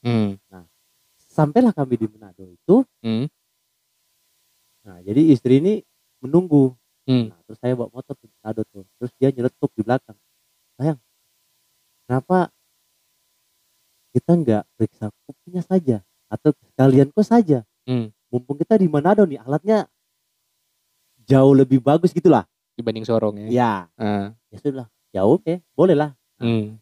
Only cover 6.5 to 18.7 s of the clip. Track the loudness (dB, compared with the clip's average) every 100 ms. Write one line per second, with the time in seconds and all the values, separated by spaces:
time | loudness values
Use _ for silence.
6.5 | 2 2 -2 _ _ -4 -2 -2 _ _
7.5 | -10 -6 -6 -6 -12 -16 -18 _ _ -12
8.5 | -10 -10 -12 -20 _ -14 _ -2 0 -6
9.5 | _ -8 -6 -4 -4 _ -20 _ _ _
10.5 | _ _ _ -6 -6 _ _ _ _ _
11.5 | _ _ _ _ _ _ -6 -2 -2 -2
12.5 | _ _ _ _ _ _ _ _ _ _
13.5 | _ _ _ _ _ _ -6 0 0 0
14.5 | -2 -4 _ -8 _ -14 _ _ -20 -14
15.5 | -12 -2 -2 -2 -6 _ _ _ -4 -2
16.5 | -2 _ 0 2 4 2 0 2 2 2
17.5 | -2 -4 _ -8 -6 -6 _ _ -10 -8
18.5 | -8 -2